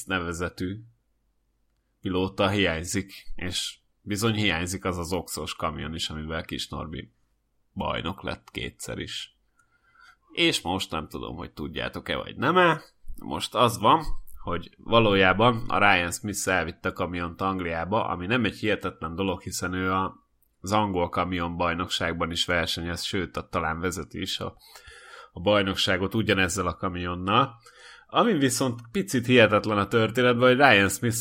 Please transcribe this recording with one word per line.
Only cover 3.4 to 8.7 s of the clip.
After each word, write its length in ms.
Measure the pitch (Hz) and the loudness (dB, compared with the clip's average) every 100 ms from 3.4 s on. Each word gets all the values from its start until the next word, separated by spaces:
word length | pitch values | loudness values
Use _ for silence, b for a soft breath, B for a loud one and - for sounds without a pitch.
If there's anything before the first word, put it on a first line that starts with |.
| 90 92 - - _ _ | -4 -6 -6 -10 _ _
bizony 320 | - 101 113 107 | -8 -2 0 2
hiányzik 500 | 104 82 90 92 95 | 2 2 -2 -4 -4
az 120 | 87 | -4
az 160 | 82 | -4
oxos 420 | 90 - - 76 - | -4 -6 -8 -8 -4
kamion 380 | 82 76 78 | -4 -4 -8
is, 160 | 82 - | -6 -6
amivel 340 | 78 78 80 | -8 -6 -6
Kis 240 | 80 69 - | -6 -10 -8
Norbi 440 | 73 71 82 - _ _ _ _ _ _ | -8 -8 -10 -14 _ _ _ _ _ _
bajnok 500 | 98 78 - 82 - | -8 -6 -4 -6 -8
lett 260 | - - - | -10 -10 -12
kétszer 460 | - 62 | -10 -10